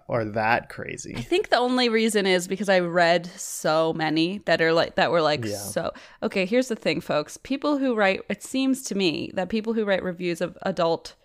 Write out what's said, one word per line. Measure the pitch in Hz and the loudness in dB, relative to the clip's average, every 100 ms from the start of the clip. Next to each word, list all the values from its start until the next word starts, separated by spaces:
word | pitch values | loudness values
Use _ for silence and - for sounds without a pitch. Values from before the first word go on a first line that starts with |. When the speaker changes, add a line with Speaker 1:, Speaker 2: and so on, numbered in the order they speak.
| - | -4
Speaker 1:
or | 120 | -2
that | 107 110 107 120 - | -2 -2 2 0 -2
crazy. | - - - - - | -10 -10 -10 -10 -10
Speaker 2:
I | |
think | 120 349 - | -2 -2 2
the | 233 | 2
only | 247 254 240 | 2 2 2
reason | 226 220 208 196 | 2 2 2 2
is | 180 180 | 2 0
because | 190 202 | -4 2
I | 190 | 2
read | 175 175 165 175 175 | 2 4 4 4 0
so | - - - 170 156 160 | -10 -12 -4 0 2 2
many | 160 156 156 165 202 - | 0 0 0 0 -2 0
that | 165 | 2
are | 165 | 4
like, | 165 - - | 2 2 2
that | 156 | 2
were, | 165 | 4
like, | 156 151 | 2 0
Speaker 1:
Yeah. | 110 101 | -2 -6
Speaker 2:
so, | 98 165 165 - - - | -6 -6 -6 -8 -18 -8
okay, | 214 202 185 | -4 -2 0
here's | 240 254 | 0 0
the | 220 | -2
thing, | 180 151 | -2 -2
folks. | - 147 147 - | -2 -2 -2 -10
People | - 277 294 285 | -6 -2 0 2
who | 269 | 0
write, | 220 196 190 - | 2 2 0 -4
it | 202 | -8
seems | - 262 269 262 | -4 -2 0 0
to | - | -2
me | 196 185 147 - | 0 0 0 -4
that | - 180 | -4 -2
people | 220 214 | -2 -2
who | 226 | -2
write | 208 190 | 0 0
reviews | 180 175 180 170 | 0 -4 -4 -2
of | 175 - | -4 -4
adult | 196 180 165 165 - - | -6 0 2 0 -4 -20